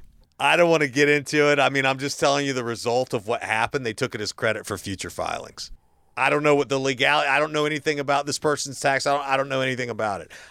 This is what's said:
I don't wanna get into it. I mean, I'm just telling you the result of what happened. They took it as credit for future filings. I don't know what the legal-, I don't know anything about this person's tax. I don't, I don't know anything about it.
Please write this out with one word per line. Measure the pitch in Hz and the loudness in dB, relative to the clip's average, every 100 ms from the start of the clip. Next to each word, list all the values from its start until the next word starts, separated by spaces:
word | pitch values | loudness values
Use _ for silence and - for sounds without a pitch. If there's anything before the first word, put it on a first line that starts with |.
| - _ _ - | -20 _ _ -2
I | 139 160 | 2 4
don't | 170 | 4
wanna | 160 147 | 4 2
get | 123 147 | 2 4
into | 147 139 151 147 | 4 2 2 4
it. | 143 | 4
I | 131 | 2
mean, | 139 135 | 2 0
I'm | 135 | 0
just | 135 - | -4 0
telling | 156 143 139 | 2 2 0
you | |
the | 127 | -2
result | 117 113 117 120 127 | -4 -4 0 0 0
of | 127 101 | -2 -2
what | 117 | -4
happened. | 95 110 113 147 | -2 0 0 -2
They | 123 | -6
took | 107 127 | -4 -6
it | 120 | -4
as | 101 | -8
credit | - 113 104 98 | -4 -2 -2 -6
for | 98 | -8
future | - 95 87 | -8 -8 -8
filings. | - 82 80 - - - - _ _ _ | -8 -6 -6 -10 -14 -16 -16 _ _ _
I | - 131 | -2 0
don't | 147 | 2
know | 151 | 4
what | 147 127 | 4 2
the | 135 | 0
legal-, | 135 127 135 | 0 0 2
I | 147 147 139 | 4 2 2
don't | 151 | 2
know | 151 | 0
anything | 151 151 156 147 | -2 -2 -2 -2
about | 139 143 143 | 0 0 0
this | 139 | -2
person's | 156 143 - 131 | -2 -2 -4 -4
tax. | 147 135 147 | 0 0 0
I | 143 | -2
don't, | 139 | 0
I | 135 | -2
don't | 139 | 0
know | 135 | -2
anything | 131 127 123 | -2 -2 -4
about | 107 110 95 | -4 -4 -4
it. | 78 - - | -8 -18 -20